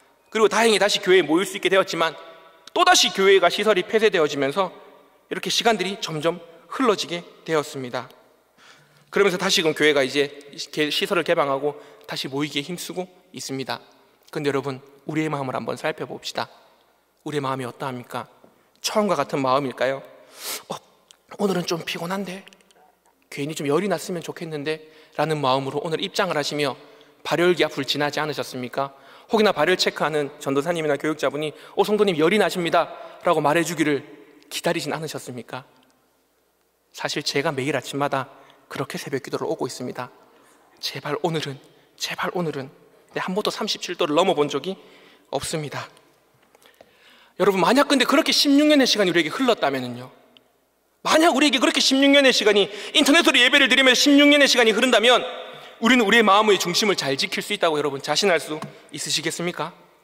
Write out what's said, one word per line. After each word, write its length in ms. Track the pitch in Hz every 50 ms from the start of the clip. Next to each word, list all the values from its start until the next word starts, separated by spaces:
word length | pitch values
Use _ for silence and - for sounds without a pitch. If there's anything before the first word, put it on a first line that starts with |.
| _ _ _ _ _ _
그리고 180 | - 220 220
다행히 300 | 190 185 214 233 233 214
다시 220 | 185 190 208 202 196
교회에 240 | - 180 185 190 170
모일 240 | 143 156 175 202
수 100 | 190 190
있게 120 | 202 - 175
되었지만 460 | 185 196 180 - - 165 165 160 147 - - - - - - - _ _ _ - _
또다시 340 | 320 359 359 370 - - 233
교회가 400 | - 190 190 196 196 190 170 175
시설이 340 | - - 202 220 208 180 175
폐쇄되어지면서 880 | - - 220 226 214 185 180 151 147 143 139 139 135 139 196 190 170 - - - - - - _ _ _ _ _ _
이렇게 180 | - 185 - 185
시간들이 480 | - - 180 233 226 185 180 190 202 -
점점 380 | - - 160 156 143 165 170 180 - - - - -
흘러지게 560 | _ - - 269 233 196 - - 135 165 170 165 - - - _
되었습니다. 640 | - 160 151 143 - - 139 131 123 120 127 117 - - _ _ _ _ _ _ _ _ _ - - - _ _ _ _ _ _ _
그러면서 280 | - 190 202 196 175
다시금 360 | 180 170 196 196 - 165 156 151
교회가 300 | - 151 151 147 143 135
이제 360 | 131 123 143 139 143 - - - - - 160 - -
개-, 200 | - 156 151 147
시설을 320 | 139 - 202 185 202 175 151
개방하고 580 | 175 170 165 147 139 139 135 139 147 143 - - - - - -
다시 220 | - 165 151 -
모이기에 340 | 151 131 139 151 151 - 139
힘쓰고 460 | 143 156 175 170 - - 165 180 180 180 _ _ _ _
있습니다. 480 | - 123 - - 135 135 131 117 120 - - _ _ _ _ _ _ _ _ _
근데 200 | - 165 147 143
여러분, 320 | 135 135 131 143 131 127 - - - - _
우리의 240 | - 156 156 156 156
마음을 260 | 151 143 135 131 120
한번 220 | 127 120 127 127
살펴봅시다. 720 | 123 - 151 156 - 147 135 - - - - - - 117 - - _ _ _ _ _ _ _ _ _ _ _ _ _ _
우리의 160 | 151 147 147
마음이 240 | 139 131 135 131 127
어떠합니까? 640 | 120 120 - 151 135 127 123 120 - - 123 110 - _ _ _ _ _ _ _ _ _ _
처음과 340 | - - - 220 208 202 175
같은 240 | 143 139 - - 151
마음일까요? 640 | 135 131 127 143 143 127 120 - 123 131 135 135 - - - - - _ - - - - - - -
"어, 80 | _ - - _ _ _ _ _ _ - _ _ _ -
오늘은 280 | - 208 196 185 175 170
좀 160 | - 180 165 -
피곤한데? 580 | - - 175 170 170 190 202 196 175 180 196 - - - _ _ _ _ _ _ _ _ _ _ _ _ _ _ _
괜히 260 | - - 139 151 160
좀 120 | - 160
열이 200 | 143 143 170 202
났으면 340 | 202 175 156 - - 185 165
좋겠는데?" 600 | - - 143 - 175 165 160 147 139 156 156 156 - - - - - _ _
라는 240 | - 151 156 156 151
마음으로 400 | 139 131 131 135 139 135 139 135 -
오늘 200 | 170 160 151 170
입장을 320 | 190 - - 208 180 156
하시며 400 | 151 143 - 151 147 147 139 123 - - - - - - _ _ _ _
발열기가 460 | - 151 151 175 180 180 147 156 151
불 160 | - 147 135
지나지 340 | - - 139 147 147 139 147
않으셨습니까? 760 | 151 156 139 135 123 - - 131 127 120 - - 139 139 - - - - - - - _
혹이나 200 | - 214 214 202
발을 260 | 185 196 - 170 185
체크하는 540 | 180 - 202 - - 180 147 156 151 147 135 - -
전도사님이나 580 | - 143 139 139 143 170 175 165 156 147 143
교육자분이 560 | 143 - 151 156 151 - 135 127 147 156 151 147 - - - -
"어, 80 | - 202
성도님, 340 | 196 214 208 208 202 175
열이 200 | 147 156 165 202
나십니다."라고 1040 | 214 190 170 - 185 170 165 160 175 156 - - - - - - - - 180 170 156
말해주기를 640 | 151 143 151 170 165 156 175 147 156 147 147 127 117 - - - - - - _ _ _
기다리진 440 | - - - 175 175 170 147 151 -
않으셨습니까? 720 | 151 160 147 - 135 - - 123 123 113 - - 127 131 _ _ _ _ _ _ _ _ _ _ _ _ _ _ _ _ _ _ _ _ _ _ _ _ _ _
사실 300 | - - 143 - 156 143
제가 280 | - - 143 139 165
매일 240 | 147 131 127 143 156
아침마다 540 | 127 - - - 139 143 143 139 135 127 - - - - - - _ _
그렇게 300 | _ - - 143 - -
새벽 260 | 180 - 151 139 131 -
기도를 240 | - - 135 131
오고 180 | - 165 - 151
있습니다. 440 | 131 - - 131 123 117 - 123 123 _ _ _ _ _ _ _ _ _ _ _ _ _ _
"제발 380 | - - - 139 - 147 147 - -
오늘은, 360 | 175 165 156 139 143 131 135 - - _ _ _ _ _
제발 340 | _ - - 170 - 180 180 -
오늘은." 360 | 185 175 156 143 139 131 139 - _ _ _ _ _ _
근데 120 | _ - 147
한 140 | - - 185
번도 160 | 208 214 185
삼십칠 460 | - - 226 202 - - - - 175
도를 200 | - 185 147 147
넘어본 340 | 160 185 190 165 147 147 139
적이 280 | 143 139 135 180 190 - - - - - - - _ _ _ _
없습니다. 580 | - 143 - - - 160 151 131 - 127 117 - _ _ _ _ _ _ _ _ _ _ _ _ _ _ _ - _ _ - _ _ _ _ _ - _ _ _ _ -
여러분, 200 | 180 202 190 190
만약 280 | 165 180 233 277 285
근데 180 | 285 294 262 -
그렇게 260 | - 262 302 - -
십육 360 | - - - 294 277 285 302
년의 200 | 302 302 285 262
시간이 220 | - - 208 202 180
우리에게 200 | 160 175 160 151
흘렀다면은요, 800 | - - 269 247 214 - 170 143 139 131 127 123 120 120 127 135 - _ _ _ _ _ _ _ _ _ _ _ _ _ _ _ _ _
만약 340 | _ 170 - 311 320 349 262
우리에게 240 | 262 302 294 226 254
그렇게 200 | 240 320 320 285
십육 280 | - - 262 269 277 277
년의 200 | 277 285 277 262
시간이, 380 | 226 - 214 208 202 208 190 151 - - - - -
인터넷으로 440 | 311 285 - 294 339 - 320 302 247
예배를 280 | 247 254 269 285 277 226
드리면서 300 | 254 269 269 262 247 233
십육 280 | - 285 285 285 294
년의 200 | 285 294 294 277
시간이 240 | - - 240 240 220
흐른다면 540 | 202 214 233 254 226 208 214 240 247 202 - - - - - - - - - - - -
우리는 240 | 226 226 254 247 233
우리의 180 | - 226 240 220
마음의 340 | 202 190 208 220 214 196 175
중심을 360 | - 175 175 - 226 208 180
잘 220 | - 151 139 139
지킬 260 | 139 - 196 - 208 180
수 80 | -
있다고 260 | 208 202 - 170 156
여러분, 240 | 147 143 147 135 135
자신할 380 | - - 151 - 208 196 170 156
수 200 | - - 151 156 - 143 - - - -
있으시겠습니까? 800 | - 151 - 151 139 160 147 160 - - 170 175 170 - 151 165 - - - _ _ _